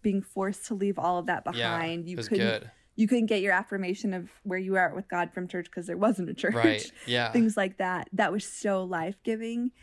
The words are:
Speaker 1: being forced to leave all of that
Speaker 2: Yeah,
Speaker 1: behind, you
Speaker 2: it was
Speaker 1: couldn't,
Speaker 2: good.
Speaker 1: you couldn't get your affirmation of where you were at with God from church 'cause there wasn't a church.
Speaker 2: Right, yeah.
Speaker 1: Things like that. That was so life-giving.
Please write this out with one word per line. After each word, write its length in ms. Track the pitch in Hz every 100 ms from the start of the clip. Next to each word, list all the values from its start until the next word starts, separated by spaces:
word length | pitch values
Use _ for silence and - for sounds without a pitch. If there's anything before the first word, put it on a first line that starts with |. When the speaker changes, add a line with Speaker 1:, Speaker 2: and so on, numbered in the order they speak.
Speaker 1:
being 200 | 214 196
forced 440 | 190 - 190 202 -
to 60 |
leave 260 | 202 202 185
all 180 | 170 180
of 100 | 175
that 160 | 175 -
Speaker 2:
Yeah, 60 | 117 117 139
Speaker 1:
behind, 320 | 165 170 170
you 60 | 180
Speaker 2:
it 20 |
was 100 | 110
Speaker 1:
couldn't, 180 | 196 117 110
Speaker 2:
good. 100 | - - _ -
Speaker 1:
you 120 | 214
couldn't 200 | 247 220
get 140 | 214
your 120 | 196
affirmation 600 | 185 214 196 185 202 208
of 160 | 185 175 -
where 140 | 202 185
you 120 | 185
were 80 | 190
at 160 | 175 165
with 120 | 202
God 240 | 180 175
from 140 | 185 180
church 220 | 180 175
'cause 160 | - 175
there 100 | 175
wasn't 320 | 214 202 170
a 40 |
church. 200 | - 175 120
Speaker 2:
Right, 360 | 113 107 - - -
yeah. 260 | 120 117
Speaker 1:
Things 240 | 240 220 208
like 220 | 190 -
that. 320 | 185 180 -
That 180 | 190 208
was 120 | 202 -
so 380 | - 208 196
life-giving. 880 | 185 175 165 202 - 220 226 233 247 -